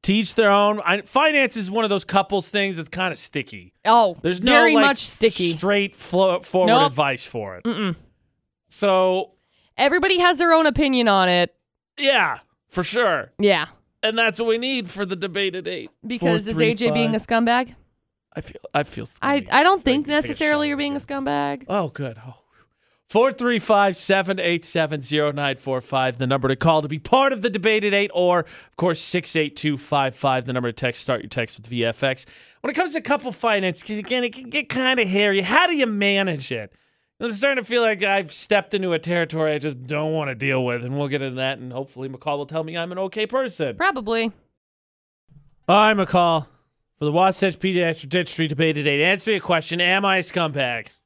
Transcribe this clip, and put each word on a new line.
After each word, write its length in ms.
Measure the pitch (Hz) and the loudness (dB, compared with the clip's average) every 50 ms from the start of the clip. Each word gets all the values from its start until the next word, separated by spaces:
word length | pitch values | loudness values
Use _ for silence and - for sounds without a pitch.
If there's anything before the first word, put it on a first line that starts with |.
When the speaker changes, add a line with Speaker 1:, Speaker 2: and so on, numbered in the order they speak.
| - | 0
Speaker 1:
to 100 | - 196 | 2 2
each 220 | 220 220 - - | 2 0 0 2
their 140 | - 226 202 | 2 4 6
own. 280 | 202 202 208 208 214 214 - | 6 6 4 4 2 0 0
I, 160 | 165 180 208 | 0 0 0
finance 560 | 202 - - 262 302 311 302 285 269 240 - | -2 -2 0 2 2 4 4 2 0 0 -2
is 120 | 233 202 180 | -4 -6 -4
one 140 | 196 226 226 | -2 -2 0
of 60 | 214 | 0
those 160 | 202 190 - | 0 -2 -2
couples 440 | - - 196 190 - 202 196 170 - | 0 0 0 0 2 -2 -4 -4 -2
things 260 | - 208 196 196 185 | -2 -2 -2 -2 -4
that's 100 | 165 160 - | -6 -10 -10
kinda 260 | - 175 185 185 151 | -6 -4 -4 -4 -4
sticky. 560 | - - - - 147 127 - - 101 87 90 _ _ _ | -6 -8 -6 -6 -8 -8 -8 -14 -20 -20 -20 _ _ _
Speaker 2:
Oh, 300 | 208 226 240 226 190 170 - | 4 4 6 4 4 0 -2
Speaker 1:
There's 200 | - 160 180 180 | -2 -2 -2 0
no, 100 | 196 247 | 2 6
Speaker 2:
very 240 | 254 285 233 233 208 | 6 8 8 6 6
Speaker 1:
like, 100 | - - | 6 4
Speaker 2:
much 140 | - - - | 4 2 0
sticky. 500 | - - - - 214 226 - - 185 170 | -2 -6 -2 2 2 2 2 2 0 0
Speaker 1:
straight 460 | 165 156 170 190 202 202 202 196 - | -2 -2 0 0 0 0 0 -2 -6
flo-, 440 | - - - - 180 190 190 180 180 | -14 -12 -2 2 2 4 4 2 0
forward 280 | - - - 185 185 | -4 -2 0 2 4
Speaker 2:
Nope. 200 | 202 226 254 285 285 | 6 6 4 4 2
Speaker 1:
advice 340 | 127 135 147 139 131 120 - | 2 0 0 0 0 -4 -8
for 320 | - - 120 104 98 92 | -10 -8 -8 -8 -8 -12
it. 60 | 90 - | -8 -6
Speaker 2:
Mm-mm. 300 | 233 226 165 214 190 165 - - _ _ _ _ _ _ _ _ _ _ _ _ _ | -6 -4 -4 -4 -6 -6 -8 -12 _ _ _ _ _ _ _ _ _ _ _ _ _
Speaker 1:
So 600 | - - - 196 190 185 185 185 185 190 - - _ _ _ _ _ _ _ _ _ | -8 -2 0 2 4 4 4 2 2 0 -4 -6 _ _ _ _ _ _ _ _ _
Speaker 2:
Everybody 420 | - 254 285 320 359 285 381 370 349 | 0 2 2 2 2 2 2 2 4
has 180 | 349 349 359 | 4 4 4
their 160 | 269 349 339 330 | 4 4 4 6
own 140 | 320 320 | 6 4
opinion 400 | 302 247 269 302 277 262 247 240 | 4 2 2 2 2 2 2 4
on 200 | 220 202 196 185 | 4 4 4 4
it. 280 | 180 180 180 175 - _ _ _ _ _ _ _ _ _ | 4 4 4 2 0 _ _ _ _ _ _ _ _ _
Speaker 1:
Yeah, 400 | - 294 269 277 240 190 156 123 - _ _ _ _ _ _ | 0 2 2 4 4 2 0 -2 -6 _ _ _ _ _ _
for 140 | - 180 175 | -6 -4 -2
sure. 480 | - 196 240 247 202 170 139 - - _ _ | 0 0 0 2 2 0 0 -4 -8 _ _
Speaker 2:
Yeah. 260 | 208 202 190 160 151 - - _ _ _ _ _ - | 2 4 4 2 0 -6 -12 _ _ _ _ _ -4
Speaker 1:
And 140 | 220 220 | -2 0
that's 200 | 226 226 220 - - | 2 0 0 0 -2
what 80 | 233 | 0
we 100 | 226 220 233 | 0 0 0
need 300 | 240 262 269 254 214 175 | 0 -2 -4 -4 -6 -8
for 160 | - 196 202 | -6 -8 -6
the 100 | 180 196 | -6 -6
debate 400 | 180 180 196 165 196 202 190 170 | -6 -8 -8 -4 -4 -4 -4 -4
at 120 | 185 180 | -6 -8
eight. 220 | 170 180 156 - - _ _ - | -8 -10 -10 -12 -16 _ _ -10
Speaker 2:
Because 420 | 220 247 233 - 170 170 - 202 | -10 -8 -2 0 0 0 0 -2
is 140 | 208 226 - | -2 0 0
A 120 | 233 226 233 | 2 2 2
J 160 | 202 247 233 | 0 0 0
being 240 | - 233 233 226 220 | 0 2 0 0 0
a 40 | 214 | -2
Speaker 1:
Four 80 | 214 | -2
three 80 | - 233 | 0 0
five. 60 | 226 233 233 240 247 262 | 0 2 2 2 0 -2
Speaker 2:
scumbag? 80 | 247 - - _ _ _ _ _ _ _ _ _ _ _ | -4 -10 -20 _ _ _ _ _ _ _ _ _ _ _
Speaker 1:
I 60 | - | -14
feel, 200 | - - - - - - - | -14 -14 -18 -18 -18 -4 -4
I 100 | 143 147 | -4 -4
feel 200 | - - - - - - - | -4 -8 -12 -12 -12 -12 -6
Speaker 2:
I, 180 | - 262 285 285 | -2 0 0 0
Speaker 1:
scummy. 100 | 208 - | -2 2
Speaker 2:
I 120 | - 262 302 | 4 4 6
don't 160 | 349 392 381 | 6 4 2
Speaker 1:
So 20 | |
I 20 | - | 2
Speaker 2:
think 220 | 269 254 285 294 | 0 0 0 0
Speaker 1:
can 80 | 285 294 | 0 0
take 80 | 294 302 | -2 0
a 40 | |
Speaker 2:
necessarily 380 | - 294 - 311 302 302 294 294 | -2 -4 -2 0 0 0 0 0
Speaker 1:
shower 20 | 294 | -2
Speaker 2:
you're 80 | 285 | -2
being 160 | 277 285 285 277 | -4 -4 -4 -6
a 40 | 285 | -8
Speaker 1:
again. 260 | - - 285 277 269 | -8 -8 -8 -6 -4
Speaker 2:
scumbag. 400 | - 143 143 143 143 143 131 - | -2 -2 -2 -2 -2 -4 -8 -8
Speaker 1:
Oh, 220 | - 180 202 180 143 | -4 -4 -4 -4 -4
good. 280 | - - 139 127 113 110 117 | -6 -8 -10 -10 -10 -12 -18
Oh. 100 | 127 120 _ _ _ _ _ _ _ _ _ _ _ _ _ _ _ | -20 -20 _ _ _ _ _ _ _ _ _ _ _ _ _ _ _
Four 240 | - 208 240 269 247 | 2 2 2 2 2
three 260 | 269 240 240 240 220 | 0 -2 0 0 0
five, 380 | - - 220 202 202 196 185 | 2 2 4 4 4 2 0
seven 420 | - - - 196 196 190 180 190 185 | -2 0 0 0 0 2 -2 -4 -2
eight 240 | 175 175 175 170 165 | -2 -2 -2 -2 -4
seven, 380 | - - 170 160 151 151 151 | -4 -2 -2 -2 -2 -2 -8
zero 300 | 131 120 147 151 147 147 139 | -6 -2 0 0 0 0 -2
nine 240 | 143 143 139 135 | -2 -2 -2 -4
four 240 | - - 135 131 127 | -4 -6 -6 -6 -6
five, 360 | 120 - - 135 131 131 123 | -4 -4 -2 0 0 0 -2
the 100 | 120 131 | -2 -2
number 200 | 123 135 135 127 | 0 0 0 0
to 80 | 131 135 | 0 0
call 260 | 127 - 160 160 156 | 2 4 4 4 4
to 60 | 151 | 2
be 100 | 143 151 156 | -2 -8 -8
part 340 | - - - 262 277 277 262 | -4 0 2 4 4 2 0
of 80 | 220 | 0
the 80 | 185 240 | -4 -4
debate 340 | 190 208 170 226 214 214 202 | -4 0 0 2 0 2 0
at 100 | 208 196 | 2 0
eight, 160 | 202 202 208 - | 0 0 0 0
or, 260 | 175 180 175 175 175 | 0 2 2 2 2
of 360 | 160 - - - - _ _ | 0 -4 -12 -20 -20 _ _
course, 240 | - 165 180 165 - | -2 -2 -2 -2 -2
six 340 | - - - 180 160 - - | -6 -4 -4 -4 -4 -2 -2
eight 200 | 160 156 147 - | -2 -2 -2 -4
two 200 | - - 151 147 | -4 -2 -2 -2
five 380 | 135 - - 147 143 139 135 120 | -2 -4 -2 0 0 0 0 -2
five, 300 | - - 139 131 127 120 | -2 0 0 0 0 -2
the 80 | 127 127 | -4 -4
number 160 | 127 123 120 | -2 -4 -4
to 40 | 113 | -4
text. 280 | - - 123 120 - | -2 -4 -4 -4 -4
Start 200 | - - 127 113 | -4 -4 -4 -4
your 80 | - 107 | -4 -6
text 280 | - 127 117 113 - | -6 -6 -6 -6 -8
with 100 | - 110 | -18 -14
V 160 | 113 120 120 113 | -8 -4 -2 -2
F 180 | 117 113 - - | -2 -2 0 -2
X. 220 | 135 131 127 - - - - - - _ _ | -2 -2 -4 -10 -16 -18 -20 -20 -20 _ _
When 100 | - 247 | -8 -6
it 20 | 262 | -2
comes 180 | 302 370 339 285 | -2 -2 -2 -2
to 80 | 320 | -6
couple 300 | - - 285 285 - 254 190 | -2 -2 -2 -2 -2 -8 -10
finance, 500 | - - 233 214 202 190 185 165 - - | -2 0 0 0 2 0 -2 -4 -4 -8
'cause 140 | - 214 | -8 -8
again, 260 | 208 208 - 247 254 247 | -8 -6 -4 -4 -2 -2
it 80 | 240 - | -4 -6
can 160 | 254 262 240 | -10 -16 -6
get 200 | 226 294 285 _ | -6 -6 -6 _
kinda 360 | - 247 262 254 262 247 226 | -4 -2 0 0 2 2 0
hairy. 360 | 190 185 202 208 208 196 196 | 0 2 2 2 2 2 0
How 260 | 190 180 226 302 359 | 0 2 4 4 4
do 80 | 349 349 | 4 2
you 120 | 294 262 | 0 0
manage 640 | 226 214 202 202 202 202 196 196 190 165 143 131 - | 0 0 0 2 2 2 2 0 0 -2 -4 -6 -6
it? 200 | 131 113 107 101 _ _ _ _ _ _ _ _ _ _ | -8 -8 -8 -10 _ _ _ _ _ _ _ _ _ _
I'm 120 | 208 240 220 | -6 -6 -2
starting 280 | 196 254 277 277 254 220 | 0 0 0 0 0 -4
to 40 | 185 | -2
feel 140 | 233 240 233 | 0 2 2
like 180 | 220 214 185 | 2 0 0
I've 300 | 196 196 196 196 190 151 | 0 0 0 0 -2 -4
stepped 420 | - - - - 214 202 190 - - | -10 -14 -2 2 2 2 2 0 -4
into 200 | 202 190 180 170 | -2 0 0 -2
a 60 | 160 | -2
territory 540 | 160 165 175 175 170 139 156 160 156 156 151 | -2 -2 0 0 -2 -2 -2 -2 0 0 0
I 60 | 147 | -2
just 240 | 131 151 139 127 127 | -4 -6 -6 -8 -8
don't 280 | 123 147 147 156 156 160 | -6 -6 -4 -2 -2 -2
wanna 200 | 160 151 139 127 | -2 -4 -4 -6
deal 300 | 113 135 139 131 131 127 | -4 -2 0 0 0 0
with, 180 | 123 120 120 117 | 0 -2 -4 -4
and 120 | 123 131 | -6 -4
we'll 120 | 143 143 139 | -4 -4 -2
get 120 | 139 143 | -2 -4
into 140 | 135 135 127 | -4 -4 -6
that, 240 | 131 131 131 135 - | -4 -4 -4 -4 -6
and 120 | 123 127 123 | -10 -12 -10
hopefully 340 | 127 139 135 - 127 135 135 | -10 -10 -10 -12 -14 -12 -12
McCall 280 | 131 123 - 151 143 | -12 -10 -6 -6 -4
will 80 | 143 143 | -4 -6
tell 160 | 131 156 160 160 | -6 -6 -6 -6
me 120 | 160 165 | -6 -6
I'm 140 | 170 165 175 180 | -8 -8 -8 -6
an 40 | |
okay 300 | 185 190 190 - 220 214 | -6 -8 -6 -4 -6 -6
person. 480 | 208 240 262 262 247 180 - 160 131 113 | -4 -2 -4 -4 -4 -4 -6 -6 -6 -4
Speaker 2:
Probably. 560 | 98 339 381 339 262 220 208 226 226 226 226 208 _ _ _ _ _ _ _ _ _ _ _ _ _ _ _ _ _ _ _ - - _ _ _ _ _ | -2 -2 -2 -2 -2 -4 -4 -2 -2 -2 -4 -6 _ _ _ _ _ _ _ _ _ _ _ _ _ _ _ _ _ _ _ -20 -20 _ _ _ _ _
Speaker 1:
I'm 300 | - 175 202 214 214 220 | 2 4 6 6 6 4
McCall 500 | 202 185 - - 180 175 170 165 160 143 - _ _ _ _ _ _ _ _ _ | 2 0 2 2 2 4 4 2 0 -2 -6 _ _ _ _ _ _ _ _ _
for 80 | _ 147 | _ -4
the 60 | 151 | 0
Wasatch 480 | 147 170 185 190 185 - 196 190 170 - | 2 2 2 2 2 2 -2 -2 -2 -2
Pediatric 500 | - 190 185 175 175 165 160 160 - 135 | -4 -2 0 0 0 0 -2 -4 -8 -4
Dentistry 380 | 131 180 175 - - - 160 | -2 -2 -2 -2 -4 -4 -4
Debate 280 | 156 151 131 165 160 151 | -2 0 0 2 2 2
today. 220 | 147 143 151 143 | 0 0 0 2
To 60 | 143 151 | 2 4
answer 260 | 175 196 196 - 220 | 2 2 0 0 -2
your 80 | 220 190 | -2 -2
question, 400 | - - 175 165 151 - 165 175 | 0 0 0 0 0 -2 -2 0
am 240 | 175 175 185 196 202 | 2 2 2 2 2
I 140 | 196 190 | 2 2
a 40 | 185 | 0
scumbag? 640 | 175 - - 180 170 156 139 139 135 123 120 113 107 - _ _ _ | 0 -2 -2 -2 -2 -2 -2 -2 -2 -2 -4 -6 -8 -12 _ _ _